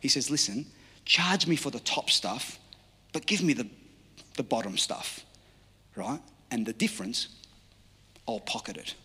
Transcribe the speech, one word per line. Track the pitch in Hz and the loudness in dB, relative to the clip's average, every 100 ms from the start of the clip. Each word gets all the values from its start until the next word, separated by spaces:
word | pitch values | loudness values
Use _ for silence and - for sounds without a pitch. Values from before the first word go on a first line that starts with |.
He | 135 | 2
says, | 139 123 | 2 2
"Listen, | 147 - 104 151 - - - | 0 0 -2 -8 -14 -20 -16
charge | - 170 175 185 170 | 2 4 6 4 4
me | 160 | 2
for | 139 | 2
the | 117 | -4
top | - - - | -2 -2 2
stuff, | - 104 117 - - - - - _ _ | 2 2 -4 -6 -10 -18 -20 -20 _ _
but | - - | -4 0
give | 208 | 2
me | 175 | 4
the, | 120 113 - - - - - - - | 2 -2 -10 -20 -20 -20 -20 -14 -6
the | |
bottom | 123 117 107 92 | -2 0 0 -2
stuff, | - - - - - - - - - _ _ - | -2 -2 -6 -10 -16 -20 -20 -20 -20 _ _ -8
right? | 98 - - - - | -6 -6 -8 -20 -6
And | 120 | -2
the | 110 | -2
difference, | 107 226 - 95 120 - - - - - - - - - - - | 2 0 0 -4 -4 -6 -10 -20 -20 -20 -20 -20 -20 -20 -12 -6
I'll | 110 | -4
pocket | - 101 - 98 | -4 -6 -6 -10
it." | - - | -10 -12